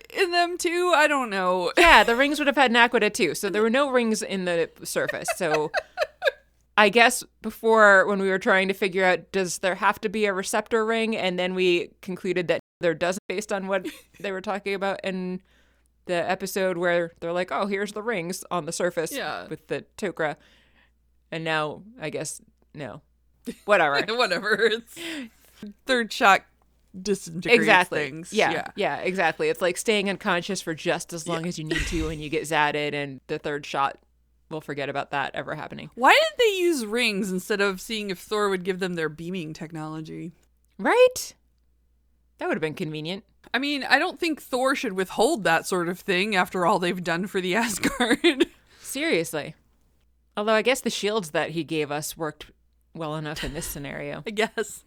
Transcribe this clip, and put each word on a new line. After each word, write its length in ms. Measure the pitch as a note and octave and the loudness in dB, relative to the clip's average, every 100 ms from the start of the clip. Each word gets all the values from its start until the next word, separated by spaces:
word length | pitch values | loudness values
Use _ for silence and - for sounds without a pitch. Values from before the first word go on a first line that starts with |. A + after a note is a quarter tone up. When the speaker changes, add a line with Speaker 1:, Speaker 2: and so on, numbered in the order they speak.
| - - | -6 -2
Speaker 1:
in 100 | F4+ | 0
them 260 | F4 F4 F4+ | 2 0 0
too? 340 | F4 F4 F4+ D4 | -2 0 2 4
I 120 | D4+ | 4
don't 220 | C#4+ A#3 | 2 -2
know. 400 | G3 F#3 F#3 F3+ | 0 0 0 2
<laughs> 40 | - | 6
Speaker 2:
Yeah, 260 | E4+ C#4 | 8 10
the 120 | A3 A#3 | 8 4
rings 240 | C#4+ D4+ | 2 2
would 80 | C#4+ | 2
have 80 | C#4+ | 4
had 160 | B3+ | 4
Naquita 400 | A#3+ A#3+ A#3+ G#3 | 6 4 4 2
too. 200 | A3+ E3 - | 2 -2 -2
So 140 | G3+ | -2
there 120 | G3+ | 0
were 60 | A3+ | 2
no 200 | C4 C#4+ | 2 2
rings 300 | B3 A3+ G#3+ | 2 2 -2
in 240 | - F#3+ F3+ | -4 -4 -2
the 240 | E3+ D#3+ - | 0 -2 -6
surface. 440 | - F3 C#3+ A#2+ - - | -6 -4 -2 -4 -6 -4
So 340 | E3 D#3 D#3 - - - - _ | -2 0 -2 -6 -6 -6 -8 _
<laughs> 540 | D5 - _ _ _ - | -4 -4 _ _ _ 4
I 120 | G#3 | 6
guess 340 | A#3 A#3 - - _ | 8 6 4 -8 _
before, 640 | A3 - A3+ A3 G#3 G3 F#3+ | -12 -2 4 8 10 10 6
when 120 | G3 | 2
we 100 | F#3+ | 0
were 100 | F#3+ | 0
trying 280 | A#3 F#3+ F#3+ | 2 2 2
to 40 | |
figure 300 | F#3+ G3 F#3+ | 0 -2 2
out, 280 | F#3 F3 F3 | 2 2 0
does 240 | G3 F3+ - | -2 -2 -2
there 160 | F#3+ F#3 | -4 0
have 240 | G3 - | 0 0
to 60 | G#3+ | -4
be 160 | A3 G#3 | -2 -2
a 80 | |
receptor 520 | F#3 G3 G#3+ G#3+ A3+ A3 | -2 -2 -4 0 0 0
ring? 300 | A3+ A3 A3 | 0 0 -2
And 200 | F#3 F3+ | -2 0
then 160 | F3+ F#3 | -2 2
we 340 | F#3 F3 - _ | 2 2 0 _
concluded 460 | - F3+ F#3+ F3 E3+ | -10 -6 -4 -2 -2
that 140 | E3 - - | -2 -6 -4
there 140 | F3 | -2
doesn't, 260 | D3+ F3 F#3+ - | 0 -2 -4 -6
based 240 | F#3 - | -8 -6
on 160 | G3 F#3+ | -6 -2
what 180 | G3 C#4+ - | -4 -4 -12
<laughs> 160 | _ - | _ -12
they 120 | G3 | -8
were 80 | F#3+ | -6
talking 360 | G#3 G3 G3 G3 | -6 -6 -6 -4
about 240 | G3 - | -2 -4
in 380 | F#3+ F#3+ F#3 F#3 - _ _ _ _ _ - | -6 -6 -6 -8 -12 _ _ _ _ _ -4
the 240 | F3 D#3 | -2 0
episode 480 | F#3+ F#3+ G3+ F#3 F3 | -2 -4 -2 -2 0
where 340 | F3+ E3+ E3+ - | 0 0 -2 -6
they're 140 | E3 | -4
like, 180 | F3+ F#3 | -4 -2
"Oh, 140 | C4 G3+ | -2 -2
here's 260 | G3 G3+ | -2 -4
the 100 | G#3+ | -6
rings 420 | A3 G3+ E3+ F#3 - | -4 -4 -4 -8 -6
on 160 | F3 D#3+ | -6 -4
the 60 | |
surface 400 | - F3+ E3+ D#3+ | -2 -2 0 -4
Speaker 1:
Yeah. 360 | C#4 D#3+ G2+ F#2 | -4 -6 -6 -8
Speaker 2:
with 200 | D#3 - | -12 -6
the 160 | C#3+ - - | -8 -8 -8
Tok'ra." 400 | F#3+ - D3+ D3+ _ _ _ _ _ _ _ _ _ | -6 -2 -4 -4 _ _ _ _ _ _ _ _ _
And 120 | E3 | -6
now, 380 | D#3+ D#3 D3+ E2+ C#3+ - | -2 -2 -2 -6 -16 -12
I 100 | D#3 | -8
guess, 300 | C#3 D3+ - _ _ _ | -6 -8 -10 _ _ _
no. 280 | D3+ B2 B2+ - _ _ _ - - - | -14 -12 -14 -18 _ _ _ -14 -8 2
Whatever. 360 | G3 D3+ C#3+ | 4 4 2
Speaker 1:
<laughs> 80 | F3 A#3+ | 0 0
Whatever. 380 | G#3+ E3+ G#3 G#3+ A3 | 0 0 0 2 2
It's 260 | A3+ - - E4 D#4 A#3 _ _ _ G#3 - - | 0 -6 -14 -12 -10 -12 _ _ _ -18 -10 -2
third 280 | B3 A3 | 0 0
shock 320 | - G#3+ F#3 - _ _ _ _ F#3+ | 2 6 6 2 _ _ _ _ -8
disintegrates 560 | G3+ F#3+ E3+ E3 F3 A#3+ | -4 -4 -4 -6 4 6
Speaker 2:
Exactly. 400 | A3 F#3 F3+ D3+ C#3+ | 8 6 4 -2 -4
Speaker 1:
things. 260 | D#3+ E3+ | -8 -4
Speaker 2:
Yeah, 180 | G#3 D3+ | 0 2
Speaker 1:
Yeah. 160 | D3 - G3+ | 0 -4 -4
Speaker 2:
yeah, 180 | E3+ C#3 | -4 -2
exactly. 500 | F#3 F#3 D#3+ D#3+ D#3 | -2 0 0 0 -2
It's 120 | D#3 | 0
like 140 | F3+ F3 | -2 0
staying 320 | - G#3 G3 | 0 0 0
unconscious 520 | F3+ G#3+ F3 E3+ F#3+ | -2 -2 -2 -2 -6
for 120 | E3+ | -6
just 380 | D#3 F3 D#3+ - | -4 -2 -2 -4
as 140 | E3+ E3 | -10 -6
long 140 | E3 | -4
Speaker 1:
Yeah. 60 | F3 | -4
Speaker 2:
as 100 | E3 | -6
you 60 | D#3 | -6
need 200 | D#3+ - | -4 -2
to 200 | E3+ D#3+ | -4 -4
when 120 | D#3 | -6
you 100 | D3+ | -4
get 140 | D#3 | -4
zatted, 500 | D3+ D#3 D3 D3 D3 | 0 2 2 2 -2
and 260 | D3 C#3+ C3 - | -4 -6 -10 -8
the 100 | D3+ | -6
third 280 | D#3 D3 - | -4 -6 -4
shot, 320 | D3 C#3 - _ _ _ _ - | -2 -2 -2 _ _ _ _ -12
we'll 120 | D#3 | -12
forget 260 | D3+ C#3+ C#3 | -8 -6 -6
about 220 | C#3 - | -6 -4
that 240 | C#3 - - | -4 -4 -6
ever 180 | C#3+ | -8
happening. 380 | D3+ - D3 D3+ | -10 -10 -14 -14
Speaker 1:
Why 200 | A3+ C4 | 2 4
didn't 240 | B4+ D#5+ D5 | 6 4 2
they 180 | A4+ F#4+ | 2 2
use 260 | F4 C#4+ G#3+ | 0 0 -2
rings 440 | A#3+ A#3 G3 G3 | 0 0 0 -2
instead 300 | F#3 - G3+ | -4 -2 0
of 180 | G3+ F#3 | 0 -2
seeing 280 | - G#3+ G3+ | -6 -6 -6
if 80 | F3 | -8
Thor 320 | - G#3+ G3+ | -6 -2 0
would 140 | F#3 | -2
give 160 | F3+ F#3 | -4 -4
them 160 | F#3 E3+ | -4 -2
their 140 | D#3 | -4
beaming 440 | D3+ E3+ F#3+ D#3+ | -6 -8 -8 -8
technology? 800 | D3+ D#3+ E3 D#3 D#3 D#3+ D#3+ E3 - _ _ _ - | -10 -12 -10 -10 -10 -12 -12 -14 -16 _ _ _ -4
Speaker 2:
Right? 560 | B3+ A4 B4+ - - - _ _ _ _ _ _ _ _ _ - | 2 6 6 4 -10 -16 _ _ _ _ _ _ _ _ _ -8
That 80 | F4 | -4
would 80 | G3+ | -2
have 60 | |
been 120 | D#3 | -2
convenient. 500 | D3+ D#3 D#3 D#3 G3 - _ - | -4 -8 -6 -8 -10 -12 _ -6
Speaker 1:
I 60 | A#3+ | -4
mean, 240 | C#4+ C#4+ | -2 -4
I 160 | - C4+ | 2 2
don't 200 | F4 - | 2 -2
think 220 | E4+ D4+ | -4 -4
Thor 320 | - B3+ C4 C#4 | -4 0 2 0
should 180 | A#3+ | -2
withhold 500 | F#3 F3+ - A#3+ D4 | -4 -2 2 2 2
that 240 | F3 E3 - | 2 2 2
sort 220 | F#3 E3+ | -2 -2
of 100 | F3+ | -4
thing 360 | - F3+ G#3+ F#3+ | -2 0 2 0
after 300 | F#3 F#3 E3+ | 0 0 2
all 140 | F#3+ | 2
they've 240 | F3+ F3+ | 0 -2
done 240 | F3 E3 G3+ | -2 -4 -4
for 120 | F#3+ | -4
the 140 | F3+ G3+ | -2 0
<laughs> 0 | |
Asgard. 920 | A#3 F#3+ - - A#3+ C#4+ E4+ C4+ - - _ - | -2 -2 -2 0 0 2 2 2 0 -4 _ -20
Speaker 2:
Seriously. 720 | - C4+ D#4+ F#3 E3 D3+ - - _ _ _ _ _ _ _ G#3 | -12 -4 0 0 -2 -6 -8 -12 _ _ _ _ _ _ _ -4
Although 160 | G#3+ | 0
I 80 | A3 | 2
guess 180 | A3+ C4 | 2 0
the 80 | A3+ | -2
shields 420 | - G3 A3 D#3 | -2 -2 -2 -2
that 180 | D#3+ D3+ | -2 -2
he 120 | E3 C#3 | -4 -4
gave 260 | D#3+ D3 | -4 -2
us 240 | D3 D3+ - | -4 -8 -8
worked 280 | D3+ - - _ _ _ _ D#3+ | -8 -8 -18 _ _ _ _ -10
well 200 | D#3 D#3 | -8 -6
enough 260 | D3+ D3+ | -8 -8
in 100 | D3 | -8
this 120 | D3+ - | -8 -10
scenario. 560 | D#3 C#3 D#3 C#3+ D#3 | -10 -10 -10 -10 -10
Speaker 1:
<laughs> 40 | A#3 | -8
I 40 | |
guess. 520 | G#3 G#3+ - G#3+ - | -4 -4 -4 -8 -10